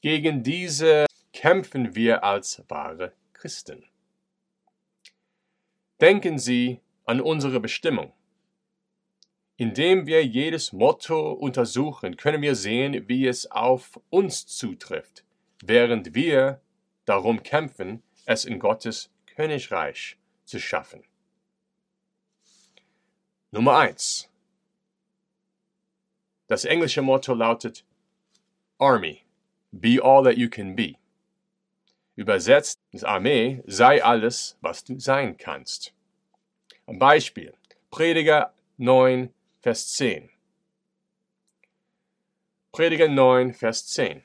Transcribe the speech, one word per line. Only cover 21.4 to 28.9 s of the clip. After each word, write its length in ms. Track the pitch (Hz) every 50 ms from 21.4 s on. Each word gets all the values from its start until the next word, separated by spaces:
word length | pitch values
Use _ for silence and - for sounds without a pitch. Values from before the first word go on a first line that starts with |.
| _ _ _ _ _ _ _ _ _ _ _ _ _ _ _ _ _ _ _ _ _ _ _ _ _ _ _ _ _ _ _ _ _ _ _ _ _ _ _ _ _ _
Nummer 280 | - 107 117 135 160 156
eins. 520 | 143 98 82 - - - - - - _ _ _ _ _ _ _ _ _ _ _ _ _ _ _ _ _ _ _ _ _ _ _ _ _ _ _ _ _ _ _ _ _ _ _ _ _ _ _ _ _ _ _ _
Das 180 | _ 113 101 -
englische 380 | - 151 170 165 139 - 147 135
Motto 320 | 135 131 135 135 - 127
lautet 500 | 113 113 117 117 113 - 117 - - _ _ _ _ _ _ _ _ _ _ _ _ _ _ _ _ _ _ _ _
Army, 460 | 127 139